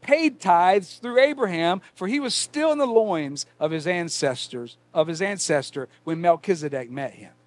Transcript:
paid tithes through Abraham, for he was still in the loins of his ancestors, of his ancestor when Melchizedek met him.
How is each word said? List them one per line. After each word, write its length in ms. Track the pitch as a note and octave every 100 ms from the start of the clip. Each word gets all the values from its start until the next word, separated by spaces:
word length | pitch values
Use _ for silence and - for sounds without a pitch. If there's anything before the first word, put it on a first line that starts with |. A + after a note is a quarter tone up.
paid 380 | - D4 D#4+ A#3+
tithes 580 | F#3+ E3+ F3+ G3+ F#3 -
through 220 | A#3+ A#3+
Abraham, 600 | C4+ C#4+ A3+ E3+ E3 F#3 -
for 140 | - F#3+
he 120 | C#4
was 140 | C4+
still 380 | - - D4 D#4
in 80 | D4
the 80 | C4+
loins 580 | A3+ A3 E3+ C#3+ C#3 - _
of 100 | D#3
his 160 | D#3+ D3+
ancestors, 920 | F3+ E3+ - C#3+ B2 - B2 A#2+ - _ F3+
of 120 | D#3
his 140 | D#3+
ancestor 640 | G3 G3+ - D3+ C3 - B2+ _ -
when 160 | D#3+
Melchizedek 680 | F3 E3 - F3 D3+ C#3 A#2+
met 240 | B2+ C3+
him. 200 | G#2+ G2 _